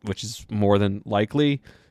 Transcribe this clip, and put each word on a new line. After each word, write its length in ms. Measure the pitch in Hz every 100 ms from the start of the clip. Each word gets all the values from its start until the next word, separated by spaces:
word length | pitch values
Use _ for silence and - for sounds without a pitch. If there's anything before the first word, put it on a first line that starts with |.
which 220 | 107 95
is 220 | 107 - -
more 280 | 107 101 101
than 260 | 101 101 -
likely 560 | 104 107 143 147 139 - - _